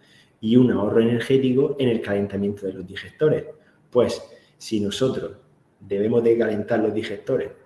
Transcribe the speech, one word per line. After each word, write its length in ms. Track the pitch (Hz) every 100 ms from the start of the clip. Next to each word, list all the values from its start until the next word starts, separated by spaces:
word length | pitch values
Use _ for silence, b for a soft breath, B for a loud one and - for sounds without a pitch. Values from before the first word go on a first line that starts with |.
| b b b b
y 140 | 110
un 160 | 123 123
ahorro 300 | 95 104 113
energético 760 | 117 117 - 131 131 127 151 143
en 120 | 127
el 120 | 110
calentamiento 680 | 104 101 101 98 101 101 95
de 60 |
los 140 | 92 92
digestores. 560 | 95 - - 151 - - - b b _
Pues, 320 | 123 110 - - B B B
si 220 | - 110
nosotros 500 | 101 - 131 110 85 - _ _ _ _
debemos 420 | 98 98 107 120
de 160 | 117 117
calentar 400 | 110 104 101 117
los 160 | 107
digestores 560 | 107 110 101 - 131 - -